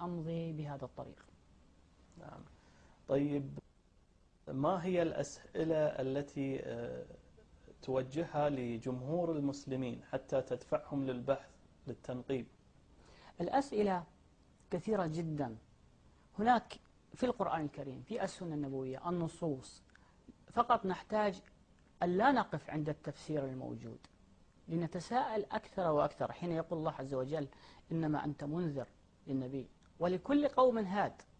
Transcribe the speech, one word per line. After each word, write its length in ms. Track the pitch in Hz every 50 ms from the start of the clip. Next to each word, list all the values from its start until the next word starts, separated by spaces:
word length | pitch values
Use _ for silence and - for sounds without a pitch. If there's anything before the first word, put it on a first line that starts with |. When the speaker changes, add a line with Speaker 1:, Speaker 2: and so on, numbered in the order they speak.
Speaker 1:
أمضي 520 | 175 175 175 170 156 160 165 165 165 165 160
بهذا 320 | 151 151 147 143 139 135
الطريق. 400 | - - - 127 123 - - - - - - - - - - - - - - - - - - - - - 165
Speaker 2:
نعم. 220 | 156 147 151 180 - - - - - - - - - - - - - -
طيب، 500 | 135 143 143 147 143 143 139 139 143 143 - - _ _ _ - _ - - _ _ - _ _ _ _ - -
ما 360 | 143 131 143 160 190 175 156
هي 180 | 185 180 175 165
الأسئلة 720 | 160 - 143 143 - - - - - - - 165 160 160
التي، 840 | 156 151 151 - - 131 131 131 143 143 143 - 143 135 135 135 - -
آه، 420 | 127 117 117 117 123 127 123 - - - - - - - - - - - - - - - - -
توجهها 640 | - 131 131 131 127 139 156 170 - - 147 147 147
لجمهور 840 | 143 131 123 120 117 113 - 131 127 127 127 139 160 175 175 165 160
المسلمين 680 | 147 143 139 135 - - 139 131 131 131 123 120 - - - -
حتى 300 | 135 - - 143 135 127
تدفعهم 600 | - 127 120 - - 156 147 - - 147 139 135
للبحث، 460 | 131 127 123 120 135 135 131 - - - - - - - - -
للتنقيب؟ 600 | 131 117 - - - 127 123 123 - 139 123 - - - - - - - - - - - - - - - - - - - -
Speaker 1:
الأسئلة 640 | 175 180 - 277 - - - 208 208 202 185 175 165 - - - - - - _ - - - _ - -
كثيرة 360 | - 170 - 214 220 196 180
جدا. 500 | 160 156 170 170 160 156 147 139 120 110 110 - - - - - - - - - - - - - - - -
هناك 360 | 214 233 247 220 - - - - - - - - - - -
في 120 | - 254
القرآن 380 | 247 240 - 196 - 147 165 151
الكريم، 380 | 143 - - 139 143 127 - 127
في 220 | - 214 - 196
السنة 300 | 180 - - 185 170 151
النبوية، 540 | 147 143 135 135 131 131 131 131 135 - 170
النصوص. 760 | 180 175 165 160 - - 175 160 139 131 - - - - - - - - - - - - - - - - - - -
فقط 340 | 233 233 - 240 208 -
نحتاج 560 | 185 180 - - - 214 214 214 208 180 - - - - - - - - - - - - - 175
أن 60 | 175
لا 240 | 180 190 220 269 277
نقف 380 | 233 - - - 151 - -
عند 180 | - 156 151 156
التفسير 560 | 147 - - 156 139 - - - 151 147 135
الموجود، 540 | 135 131 127 127 123 120 113 120 113 117 - - - - - - - - - - - _ - - -
لنتساءل 800 | 165 170 175 160 - 180 160 - 240 254 277 254 220 214 202 - -
أكثر 380 | 214 - - - 190 180 165
وأكثر. 420 | 151 147 147 147 - - 131 - -
حين 200 | - 175 175 165
يقول 260 | 160 165 165 175 160
الله 140 | 156 160 - -
عز 160 | 135 135 139
وجل: 340 | 127 131 135 156 156 143 135 - - - - - - - - 165
"إنما 320 | 165 160 151 151 139 -
أنت 200 | 147 143 - 147
منذر" 420 | 143 156 175 180 160 139 139 117 - - - - - - - -
للنبي، 420 | - 135 135 131 127 139 135 120 - - - - - - -
"ولكل 480 | 165 180 185 180 - - 285 294 294 269
قوم 300 | - - 262 254 226 226
هاد"، 440 | 208 180 190 208 180 123 - - - - -